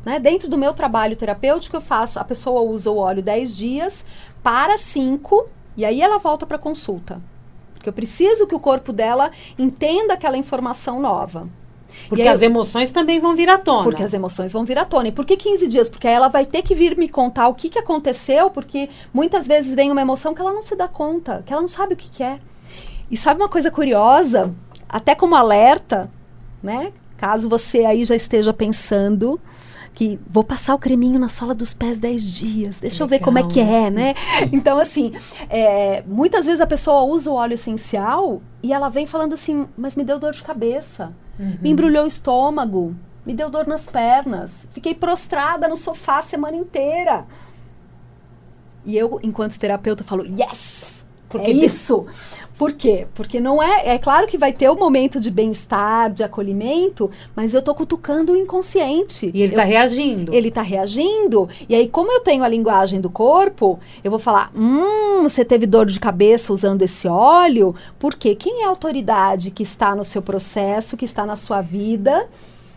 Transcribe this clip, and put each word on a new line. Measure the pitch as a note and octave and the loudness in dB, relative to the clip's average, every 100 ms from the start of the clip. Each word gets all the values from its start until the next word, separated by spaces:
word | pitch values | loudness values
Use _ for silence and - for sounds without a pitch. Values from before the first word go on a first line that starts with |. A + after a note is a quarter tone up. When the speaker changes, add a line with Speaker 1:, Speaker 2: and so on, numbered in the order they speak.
| A3+ | -6
Speaker 1:
Né? | C#4+ | -2
Dentro | C4 F4 D#4 | 2 0 -2
do | C#4 | -2
meu | C#4 | -2
trabalho | D4+ C#4+ A3+ A3 A3 | -2 -2 -2 -2 -4
terapêutico, | A3 G3+ C4+ D#4+ - E4 | -6 -2 -2 -2 -4 -10
eu | |
faço, | D#4 A3+ A3+ - | -4 -2 -2 -6
a | |
pessoa | - A#3 C4 B3 | -8 -8 -4 -2
usa | A3+ A3 G#3 | -2 -2 -2
o | G#3 | -2
óleo | F#3 G3 | -2 -2
dez | F#3+ A3 C4 F#3 | -2 -2 -4 -6
dias, | A#3 C4+ F4+ - - - - - | -6 -4 -6 -8 -14 -18 -20 -6
para | B3 C4 D#4 G#4 | -2 2 2 0
cinco, | - D4 C4 C#4+ - G#4 A#4 - - - | -2 -2 -2 -2 2 2 2 -8 -16 -4
e | G#3+ | -2
aí | B3 | 2
ela | F#4 G#4 | 2 2
volta | E4+ D4+ D#4+ | 0 -4 -4
pra | D4+ | -8
consulta. | D4+ D4+ - F3+ - F3+ - - - - - | -6 -8 -8 -10 -10 -14 -16 -20 -20 -20 -20
Porque | - - | -14 -10
eu | |
preciso | G3 A3 - F#4+ A4 G4+ | -8 -6 2 2 4 2
que | D#4+ | 0
o | |
corpo | C#4+ C4 C4+ | 2 2 0
dela | G#3+ A3 B3 D4 - - - | -2 0 2 0 -4 -14 -2
entenda | C4 B3+ D4 F4 A4 | -2 0 0 2 0
aquela | F#4 D4+ C4 | 0 -2 -4
informação | C#4 B3+ B3+ B3 - B3 | -4 -4 -4 -6 -8 -4
nova. | C4+ F#3 G3 E3 E3+ - - - - - - | -2 -2 -6 -10 -14 -16 -20 -20 -20 -20 -4
Speaker 2:
Porque | G#3+ | 4
Speaker 1:
E | A#3 | 4
aí | G#3 | 6
Speaker 2:
as | |
emoções | A#3 A#3 G3+ A#3 B3+ | 4 4 0 -2 0
também | E4+ D#4+ E4 | 0 2 2
vão | E4+ E4 | 2 4
vir | F4 | 4
à | F#4+ | 4
tona. | F#4+ B3+ | 4 2
Speaker 1:
Porque | A#3+ A3 | 2 0
as | G3+ | -2
emoções | G3 F3+ - F#3 | -4 -4 -6 -6
vão | G#3+ A#3 | -4 -2
vir | C4+ | -2
à | F4+ | 0
tona. | D4+ - | 0 0
E | |
por | - C#4 | -2 0
que | F#4+ | 0
quinze | G#4+ G4 E4+ | 0 0 2
dias? | A#3+ A#3 | 2 2
Porque | - A#3+ | 0 2
aí | |
ela | A#3+ C4 | 4 4
vai | C#4 - | 4 0
ter | E4 | 0
que | - E4+ | 0 2
vir | E4+ E4 | 2 2
me | D#4+ | -2
contar | - B3 C4 A#3+ | 0 0 2 2
o | - | 0
que | E4 | -4
que | A4+ | -4
aconteceu, | A4+ D#4 C#4+ B3 - C#4 F#4 | -2 -2 -2 -4 0 2 2
porque | E4 - C#4 C#4 - - | 0 -8 -8 -8 -12 -6
muitas | B3 E4 G4 B3+ | -2 0 0 2
vezes | D4+ C4 | 2 2
vem | C4 C#4 | 2 2
uma | C#4 | 2
emoção | C4 C4+ D#4 | 0 -2 -4
que | D#4 | -4
ela | F#4 | -4
não | G#4 | -4
se | G#4+ F#4+ | -6 -6
dá | F4+ | -6
conta, | - D4+ E4 D4+ E3+ F3 | -4 -4 -4 -6 -10 -6
que | |
ela | D4 | -4
não | F4 | -4
sabe | - G4 | -4 -4
o | F4+ | -4
que | - | -8
que | - | -8
é. | B3+ C#4 - - - - - - - | -6 -8 -14 -20 -20 -18 -14 -12 -8
E | A3+ | -2
sabe | - D#4 | 2 2
uma | G4+ | 0
coisa | E4+ D#4 | 0 -2
curiosa? | D4+ C#4 G#3 A3 C#4+ D#4+ A3+ F#3 F3 - - - | 0 0 4 6 6 4 2 0 -6 -16 -20 -10
Até | A3 A3+ D4+ | -2 0 2
como | F4 D#4 | 4 6
alerta, | A#3 G#3 A#3+ D4+ - G#3 - - - - - - | 6 6 6 6 2 -4 -4 -12 -20 -20 -18 -12
né? | G3 A#3 F#4 - - - | -10 -8 -8 -12 -20 -6
Caso | G3+ A3 A3+ | -2 0 0
você | A#3 - B3 A3+ | 0 2 2 4
aí | G#3+ A#3+ | 2 2
já | A#3 | 0
esteja | - A3+ G#3+ | 2 2 2
pensando | G#3+ G#3+ A3 - G3+ G3+ G#3 A#3 E4+ - - - - - - | 0 -2 -2 0 0 2 2 0 -2 -8 -20 -20 -20 -12 -4
que | A3 G3+ - | -4 -4 -2
vou | G3 | 4
passar | A3 C4 - C#4 | 4 2 0 0
o | |
creminho | B3+ B3+ B3 C4 | 2 2 4 2
na | A#3+ | 0
sola | - A#3+ A3+ | -4 -6 -4
dos | A#3 | -6
pés | - A#3 A3+ | -4 -4 -2
dez | A#3 A#3+ | -2 -4
dias, | G#3 F3 A3+ G#3+ G3+ G3 | -4 -6 -4 -4 -4 -6
deixa | - - | -8 -4
eu | C#4+ | 0
ver | C4+ | 2
como | C4+ B3 | 4 2
é | |
Speaker 2:
Legal, | F3 | 4
Speaker 1:
que | G#3 | 2
Speaker 2:
né? | A3 A3+ G#3 | 4 4 2
Speaker 1:
é, | |
né? | G3+ C4+ C#4 B5 A#5+ - | 2 0 -2 -2 0 0
Então, | C#4 C#4+ C#4 | 2 2 2
assim, | D4 D4 A#3 - - - - | 2 -2 -4 -6 -16 -16 -6
é, | A3+ A3 G3+ G3 G3 F#3 | 0 2 2 0 -2 -4
muitas | G#3 D#4+ G#4+ D4+ | -2 0 0 0
vezes | E4 | 0
a | E4 | 0
pessoa | D4 D#4 C#4+ | 0 2 2
usa | C4 E4 C#4 | 2 0 -2
o | |
óleo | C4 A#3 A#3 | -2 -2 -4
essencial | A#3 A3 - G#3 G#3 D#4 F#4+ F#3 - - | -6 -8 -6 -4 -2 0 -2 -4 -10 -8
e | A#3+ | -2
ela | C#4 C#4 | -2 -2
vem | C4 D4+ | -4 -4
falando | D#4+ D#4 | -4 -4
assim, | D#4 - D4 C#4 - | -4 -4 -4 -6 -8
"Mas | C4+ C#4 | -8 -6
me | C4 | -4
deu | C#4+ | -2
dor | D4+ | -4
de | D4 | -8
cabeça, | - C#4+ A#3 C4+ - - E3 F3 - - | -10 -6 -4 -4 -8 -12 -14 -14 -18 -10
Speaker 2:
Uhum. | G3 E3+ | -8 -2
Speaker 1:
me | C#4+ | 0
embrulhou | D4+ D#4+ D4 | 2 4 2
o | D4+ | 0
estômago, | - - B3 C#4 D4+ A#3 F#3+ E3+ F3 - - - | -2 0 2 2 0 -2 -2 -4 -6 -16 -16 -10
me | |
deu | A#3 D4+ | -6 -4
dor | D4+ D4+ | -4 -4
nas | D#4 - | -6 -6
pernas, | B3 A#3 B3+ C#4 F#3+ E3+ - - | -2 2 2 2 -6 -10 -16 -20
fiquei | - E4 | -8 -6
prostrada | E4 E4+ F4 - D#4 D4 E4+ D#4+ | -2 -2 -2 -4 -4 -2 0 -2
no | E4 | -4
sofá | - E4 - C#4+ | -8 -8 -2 -2
a | |
semana | D#4 D#4+ D4+ E4 | -2 -6 -6 -6
inteira." | F4 D4+ C#4 E4+ F4 B3 - - - - - - - - - - - - - - - - G3+ | -6 -4 -2 0 0 -2 -4 -18 -20 -20 -20 -20 -20 -20 -20 -20 -20 -20 -20 -20 -20 -16 -4
E | G#3+ | -2
eu, | A#3 - | 0 -2
enquanto | A3 G#3+ G#3+ - | -6 -4 -6 -4
terapeuta, | G3+ G3 G#3+ G#3 | -4 -2 -4 -4
falo, | G#3 F#3+ F3+ | -4 -6 -4
"Yes! | F#3+ - - - - - - - - - | -4 -4 -6 -10 -10 -12 -14 -20 -20 -12
Speaker 2:
Porque | A3 G#3 | -4 2
Speaker 1:
É | |
Speaker 2:
de- | C4 D#4+ | 4 4
Speaker 1:
isso!" | - - A#3 - - - - - - | 2 -2 -2 -2 -14 -18 -18 -16 -4
Por | D4 | -4
quê? | D4 B3 G#3+ - - | 0 0 0 -2 -10
Porque | G#3 A#3+ | -8 -4
não | B3 D4 | 0 2
é, | D#4+ G#4 A#3 | 2 2 2
é | A#3+ | 0
claro | C#4+ D4 G4+ | 2 2 2
que | D#4+ | 2
vai | C#4 | 0
ter | - C4+ | 4 2
o | E4 | 4
momento | F4+ C4+ C4 C4+ | 4 4 2 -2
de | A3 | -2
bem-estar, | F#3 A3 G#3 - G3+ G#3 A3+ A3+ | 0 0 -2 -4 -2 0 2 0
de | G3+ G#3 | -2 -6
acolhimento, | A3 G3+ G3 A3+ D#4+ F#4+ - G3 - - | -4 -4 -4 -2 0 0 -2 -4 -6 -14
mas | - A3 | -6 0
eu | B3+ | 0
tô | C4+ | 0
cutucando | D4 D#4+ E4 - D4 D#4+ | -2 -4 -4 -2 0 2
o | F4+ | 2
inconsciente. | F#4 F#4 F#4 F#4+ C#4 D#4 G4 - F3 | 0 -4 -2 0 0 0 -2 -6 -4
Speaker 2:
E | F#3+ | 0
ele | G3+ | 2
Speaker 1:
Eu | G#3+ | 2
Speaker 2:
tá | |
reagindo. | G3+ A3 B3 B3 C#4+ G#3 E3+ A#3 | 4 4 4 2 -2 -2 0 0
Speaker 1:
Ele | A3+ | 2
tá | A#3 | -2
reagindo. | F#3+ F#3+ G3+ A3 F4 A4 G4+ G#3+ F3+ - - | -4 -4 -2 -2 0 0 2 2 0 -4 0
E | A3+ | 2
aí, | A#3+ | 4
como | - F#4+ | 0 2
eu | B4 | 2
tenho | A#4+ C4+ | 4 2
a | B3 | 2
linguagem | A3+ A3 G3 G3 F#3+ | 2 2 4 2 0
do | F3+ | -2
corpo, | F3+ A#3 E4+ G4 - G3+ F3 - - | 2 4 6 4 2 2 2 -6 -10
eu | G3 | -4
vou | A3 | -2
falar, | A#3+ G3+ - | 2 2 2
"Hum, | - A3+ C#4 F#4+ G#4+ G#4 G4 | 0 2 2 2 2 2 2
você | D4+ - A#3+ | 2 2 4
teve | A#3+ A3 | 4 6
dor | A3 G#3 | 4 4
de | F#3+ | 0
cabeça | A3+ F3+ G#3 A#3 - | -2 4 6 4 2
usando | G3 G3 G3 | -2 0 2
esse | F#3 - F#3 | 0 -2 -2
óleo? | F3 B3+ F4 F4 A#3 F#3+ F3 - - | 4 6 8 6 4 2 0 -12 -6
Por | C#4+ - | -6 -2
quê? | A3+ G#3 | -2 0
Quem | F#4 A#4+ | -2 -2
é | G#4 | -2
a | |
autoridade | - D#4+ C4+ G3+ G#3 G3 F#3+ F#3 | -2 -4 -4 0 2 2 0 -4
que | F#3+ | -8
está | G#3 - G#3 G3+ | -8 -2 -2 -2
no | |
seu | G3+ G#3 | -4 -6
processo, | F#3+ G3 - G#3+ G3 G#3 A3 A#3 | -4 -6 -4 -4 -2 -2 -4 -8
que | A#3+ | -8
está | - G#3 | -6 -6
na | G#3 | -6
sua | - G3+ | -4 -4
vida, | E3+ G3 G#3+ A3 G3+ D#4+ B4 - - - - | -4 -4 -2 0 2 2 0 -10 -20 -20 -20